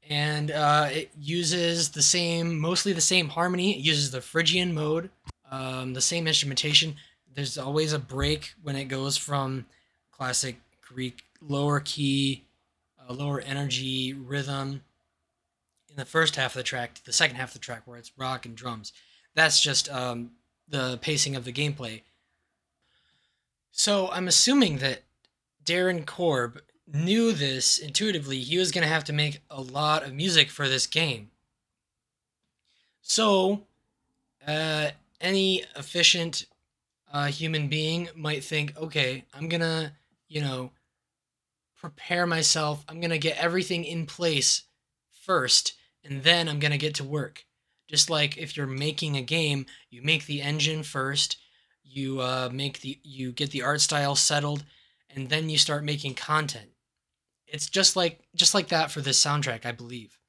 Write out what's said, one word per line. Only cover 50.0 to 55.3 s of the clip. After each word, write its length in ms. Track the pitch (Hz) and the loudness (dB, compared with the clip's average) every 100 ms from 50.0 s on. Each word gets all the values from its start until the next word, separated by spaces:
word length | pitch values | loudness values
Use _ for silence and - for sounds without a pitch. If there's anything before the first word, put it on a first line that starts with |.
make 240 | 139 160 147 | -2 -2 -2
the 160 | 143 | -6
engine 400 | 143 151 147 156 | -2 -2 -2 -2
first, 540 | 151 143 131 143 - - _ _ _ _ | -6 -4 -2 0 -2 -2 _ _ _ _
you, 360 | 139 135 135 135 | _ -8 -4 -2
uh, 280 | 127 131 127 | -2 -2 -4
make 280 | 127 139 139 | -4 -6 -6
the, 180 | 135 139 | -12 -12
you 300 | 151 135 127 | -16 -10 -8
get 180 | 123 143 | -4 -4
the 120 | 143 | -2
art 180 | 127 147 | -2 2
style 360 | - 147 143 143 | 2 2 2 2
settled, 480 | - 147 147 147 147 _ _ _ _ | 4 2 0 -4 -6 _ _ _ _
and 200 | 135 | -10
then 200 | 131 | -2